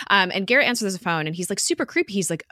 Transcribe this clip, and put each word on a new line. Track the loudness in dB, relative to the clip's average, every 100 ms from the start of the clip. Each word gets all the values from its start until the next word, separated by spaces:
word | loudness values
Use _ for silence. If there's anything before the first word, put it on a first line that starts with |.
| 0
Um, | 2 4
and | 0 2
Garrett | 4 4
answers | 2 -2
the | -4
phone | -2 -2 -2
and | -4
he's, | -4
like, | -2
super | -2 -2 -2
creepy. | -2 -2
He's | 0 -2
like, | -2 -6